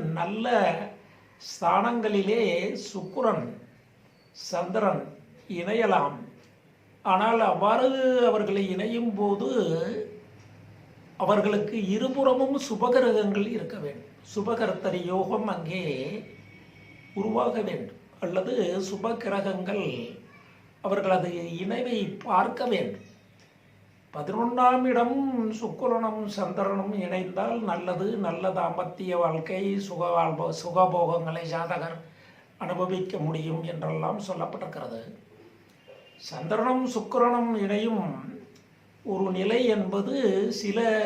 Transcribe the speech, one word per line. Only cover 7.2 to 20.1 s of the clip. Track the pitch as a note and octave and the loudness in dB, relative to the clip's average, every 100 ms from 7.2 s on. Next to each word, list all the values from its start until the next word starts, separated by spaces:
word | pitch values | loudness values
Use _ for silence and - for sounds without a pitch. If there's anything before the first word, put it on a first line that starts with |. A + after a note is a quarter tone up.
| A3 A3+ G#3+ | 4 4 4
அவ்வாறு | E3 G3+ A#3 B3+ C4+ C4 B3+ A#3 | 4 4 4 4 4 4 6 6
அவர்களை | G#3+ G3 G3 F#3+ F#3 | 4 2 0 0 0
இணையும் | A3 A#3 A#3 G3 | -2 0 -2 0
போது | G#3 G3 C4 B3+ F3 D#3+ F3 A#3 - - - - - - - - - - - - | 0 2 0 2 2 0 -2 -4 -8 -12 -20 -20 -20 -20 -20 -20 -20 -20 -20 -4
அவர்களுக்கு | F#3 G3+ G#3 G#3 G#3+ A#3 F#3+ G#3+ | 2 4 4 2 0 -2 0 0
இருபுறமும் | C4 C4+ C4+ B3+ C4 C#4 - | 0 4 4 4 2 0 -2
சுபகிரகங்கள் | G3+ B3 B3+ A#3+ G#3+ G3+ G3 G#3+ A#3 | 0 4 6 6 4 2 2 0 -2
இருக்க | - G3+ | -6 -8
வேண்டும். | D3 C#3 - - - | -8 -10 -16 -20 -10
சுபகர்த்தரி | G#3+ G3+ A3+ G#3+ F3+ G3 F3+ F3 | -6 -2 0 0 0 -2 -2 0
யோகம் | F#3 F#3 A3 G#3+ | 0 0 0 -2
அங்கே | F3 D#3+ F#3 E3 C3 C#3+ G#3 A3 - - - - - - - - - | -4 -4 -4 -4 -4 -4 -8 -12 -18 -20 -20 -20 -20 -20 -20 -12 -4
உருவாக | G#3+ A3 B3 A3 F#3+ | -2 0 0 0 -2
வேண்டும் | E3+ - - - - F3 | -4 -8 -14 -20 -8 -2
அல்லது | F#3 F#3+ B3 F3+ F#3 F#3+ | -2 0 0 0 0 -4
சுபகிரகங்கள் | G3 A3+ A3+ G3+ G3 G3 F#3 F#3 G3+ E3 B2 A2+ | -4 -4 -4 -2 -2 -2 -4 -4 -2 -2 -6 -10